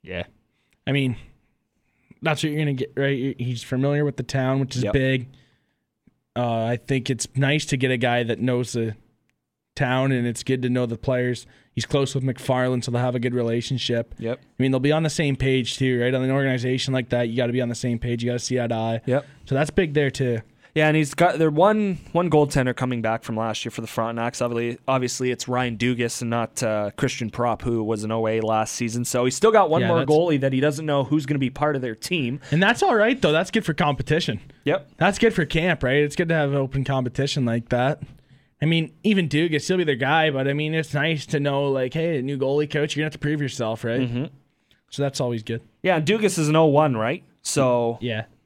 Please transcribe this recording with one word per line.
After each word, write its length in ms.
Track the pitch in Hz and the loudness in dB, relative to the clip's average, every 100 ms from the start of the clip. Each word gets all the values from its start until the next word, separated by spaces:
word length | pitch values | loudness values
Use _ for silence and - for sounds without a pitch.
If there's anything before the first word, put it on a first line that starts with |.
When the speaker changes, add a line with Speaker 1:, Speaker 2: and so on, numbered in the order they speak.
Speaker 1:
Yeah. 200 | - 90 - _ _ _ _ _ - | -10 -10 -10 _ _ _ _ _ -2
I 60 | |
mean, 240 | 139 131 117 - _ _ _ _ _ _ _ _ - | 0 0 -4 -12 _ _ _ _ _ _ _ _ -4
that's 220 | 160 151 | -2 0
what 80 | 160 | 0
you're 80 | 147 | 0
gonna 140 | 151 | 0
get, 180 | 131 131 - | -2 -4 -2
right? 220 | 139 139 | 0 0
You're, 160 | 135 - | -2 -4
he's 240 | 123 120 | -4 -6
familiar 400 | - 127 139 147 147 | -4 0 0 2 0
with 120 | 135 | -4
the 60 | |
town, 360 | 127 135 131 135 | -4 -2 0 0
which 160 | 135 123 | -2 -2
is 80 | |
Speaker 2:
Yep. 100 | 110 | 0
Speaker 1:
big. 340 | 135 131 131 123 - _ _ _ _ _ _ _ _ _ 117 | 0 2 0 -4 -16 _ _ _ _ _ _ _ _ _ -4
Uh, 280 | 120 113 113 | -2 -2 -2
I 120 | 120 | -4
think 320 | - 135 117 | -2 -2 -2
it's 180 | 120 - 131 | -4 -4 0
nice 300 | 139 151 - | 2 2 0
to 100 | 139 | 0
get 120 | 131 | 2
a 60 | 127 | 2
guy 260 | 123 120 | 2 2
that 160 | 117 113 | 0 0
knows 340 | 123 123 120 | 0 0 -2
the 220 | 120 113 107 _ _ _ _ _ _ _ - | -2 -4 -6 _ _ _ _ _ _ _ -4
town, 360 | 131 127 135 | 0 2 2
and 140 | 127 120 | 2 0
it's 160 | 117 | -4
good 180 | - 131 | -2 0
to 80 | 123 | 0
know 160 | 127 123 | 0 -2
the 120 | 113 | -2
players. 480 | - 127 123 120 - _ _ | -2 0 0 -4 -8 _ _
He's 120 | - - | -8 0
close 280 | 143 135 135 | 0 2 0
with 80 | |
McFarland, 600 | 131 127 - 127 127 127 | -2 -4 -2 0 2 0
so 80 | 117 | -2
they'll 100 | 120 | -2
have 140 | 127 123 | 0 0
a 40 | |
good 140 | 123 | -2
relationship. 800 | 123 117 117 120 127 - 117 117 - | 0 0 -2 -2 -4 -2 -2 -4 -8
Speaker 2:
Yep. 200 | 113 123 | -6 -6
Speaker 1:
I 200 | _ - | _ -2
mean, 100 | 131 | 0
they'll 80 | 131 | 2
be 120 | 143 | 2
on 120 | 151 | 2
the 60 | 160 | 0
same 260 | - 147 131 | 0 0 0
page, 420 | 131 131 127 - | 2 0 0 0
too, 240 | 131 123 | 0 2
right? 120 | 123 | 2
On 80 | 131 | 0
an 100 | 131 | 0
organization 600 | 135 135 127 123 127 - | 0 0 0 -2 -2 0
like 160 | 131 117 | -2 0
that, 200 | 120 120 | 0 0
you 60 | 117 | 0
gotta 160 | 120 | 0
be 80 | 123 | 0
on 80 | 120 | -2
the 60 | 120 | -2
same 240 | 127 117 | -2 -2
page. 240 | 123 120 | -2 -2
You 60 | 120 | -2
gotta 100 | 120 | -4
see 200 | - 123 | -2 -2
eye 80 | 117 | -2
to 80 | 113 | -2
eye. 260 | 113 113 - | -2 -2 -2
Speaker 2:
Yep. 200 | 131 - - - | -2 -4 -20 -4
Speaker 1:
So 100 | 135 | -2
that's 140 | 151 | 0
big 240 | - 175 | 0 0
there, 160 | 143 139 | 0 0
too. 280 | - 131 113 - _ _ 156 | 0 -2 -2 -6 _ _ 2
Speaker 2:
Yeah, 120 | 156 | 4
and 80 | 156 | 4
he's 180 | 147 - | 0 2
got 240 | 175 143 | 2 4
their 100 | 160 | 2
one, 480 | 147 196 214 202 180 - | 4 4 4 0 -4 -2
one 180 | 170 175 | 0 2
goaltender 460 | 151 143 143 127 120 | 4 4 2 0 -2
coming 260 | 127 123 | -4 -2
back 220 | 110 113 | -2 -4
from 120 | - 110 | -4 -4
last 300 | 113 110 117 | -4 -4 -8
year 60 | |
for 100 | - | -10
the 60 | 113 | -8
Frontenacs. 520 | - 113 117 117 - | -4 -4 -2 -4 -2
Obviously, 360 | 123 117 120 120 - | -2 -2 -4 -4 -2
obviously, 440 | 131 127 - 127 | 0 0 -2 -2
it's 160 | 123 - | -4 -2
Ryan 300 | 123 127 110 | -2 -2 0
Dugas 440 | 123 120 117 - | -2 0 -2 -4
and 80 | 117 | -4
not, 320 | 117 113 - | -2 -4 -4
uh, 300 | 117 107 104 - | -2 -2 -4 -2
Christian 360 | 131 - 113 | -4 -2 -8
Propp, 320 | - 120 110 | -2 -2 -2
who 200 | 127 117 | -2 -2
was 200 | 107 110 | -2 -4
an 80 | 107 | -2
O 160 | 113 110 | -2 0
A 120 | 113 | 0
last 320 | 110 110 107 - | 0 0 0 -4
season. 280 | 120 117 | -4 -4
So 220 | 120 123 127 | -2 0 0
he's 100 | - | 4
still 160 | 220 | 4
got 180 | 214 175 | 6 4
one 120 | 160 | 2
Speaker 1:
Yeah, 60 | - | 2
Speaker 2:
more 120 | 170 | 2
Speaker 1:
that's 120 | 143 | 4
Speaker 2:
goalie 280 | 156 175 147 | 4 4 2
that 120 | 135 | 2
he 60 | 131 | 2
doesn't 260 | 143 143 156 | 0 0 -2
know 200 | 143 131 | 0 2
who's 200 | 151 135 | 0 0
gonna 140 | 147 | -2
be 100 | 131 | -2
part 260 | 131 151 143 | 0 0 0
of 60 | |
their 140 | 123 110 | -4 -8
team. 440 | - 180 123 147 - | -4 -2 -2 -4 -2
Speaker 1:
And 100 | 151 | 2
that's 220 | 196 240 | 4 4
all 120 | 392 233 | 2 4
right, 240 | 214 269 | 4 4
though. 120 | 160 | 4
That's 180 | 156 180 | 2 2
good 160 | 226 185 | -2 -2
for 80 | |
competition. 680 | 151 156 135 - 156 - 107 - - 139 | 0 0 0 0 -2 0 -6 -10 -6 -2
Speaker 2:
Yep. 260 | 185 - - | -2 -4 0
Speaker 1:
That's 200 | 175 196 | 2 4
good 160 | 233 | 2
for 100 | 220 151 | 4 0
camp, 360 | 160 180 165 | 2 2 2
right? 140 | 127 139 | 2 2
It's 180 | 147 143 | 2 0
good 140 | 170 | 0
to 60 | 165 | 2
have 180 | 143 | 2
open 300 | 139 135 139 | 0 -2 -2
competition 600 | 131 135 127 - 143 151 120 | -2 -2 -2 -2 -2 0 0
like 240 | 117 113 | -2 0
that. 320 | 120 131 156 - - _ - _ _ | 0 2 0 -8 -18 _ -20 _ _
I 40 | 151 | 0
mean, 260 | 165 160 - | 0 0 -2
even 240 | 214 196 160 | 2 2 2
Dugas, 400 | 147 170 151 - | 0 2 0 0
he'll 100 | 185 | 0
be 80 | 165 | 2
their 100 | 127 | 0
guy, 340 | 131 160 156 | 2 2 2
but, 180 | 135 135 | 2 -2
I 60 | |
mean, 200 | 143 151 160 | -2 -2 -2
it's 180 | 156 | -2
nice 320 | 147 156 156 - | -2 -2 -2 -2
to 120 | 156 | -2
know, 240 | 143 139 143 | 0 0 0
like, 220 | 135 127 | 0 -2
hey, 260 | 160 165 151 | -2 -2 -2
a 20 | |
new 160 | 131 139 | -4 -4
goalie 320 | 135 147 151 | -2 0 -2
coach, 260 | 151 147 143 | -2 -2 -2
you're 60 | |
gonna 40 | 156 | -4
have 80 | |
to 60 | - | -4
prove 220 | 147 151 | -4 -2
yourself, 420 | 139 - 113 113 117 | -4 -4 -4 -4 -2
right? 160 | 120 | -2
Speaker 2:
Mm-hmm. 240 | 123 120 147 - _ _ _ _ _ | -2 -4 -6 -12 _ _ _ _ _
Speaker 1:
So 100 | - | -4
that's 180 | 139 - | -4 -2
always 220 | 123 117 | -4 -4
good. 180 | 107 113 - _ | -6 -8 -10 _
Speaker 2:
Yeah, 140 | 180 170 | 0 2
and 100 | 147 | 2
Dugas 320 | 220 208 180 | 2 2 0
is 100 | 151 | 2
an 80 | 156 | 4
oh 80 | 160 | 6
one, 280 | 143 151 117 | 6 4 2
right? 280 | 110 170 _ _ | -2 -4 _ _
So 560 | - 147 131 123 117 117 | -4 2 2 2 0 -2
Speaker 1:
Yeah. 240 | 123 110 - _ | -4 -6 -8 _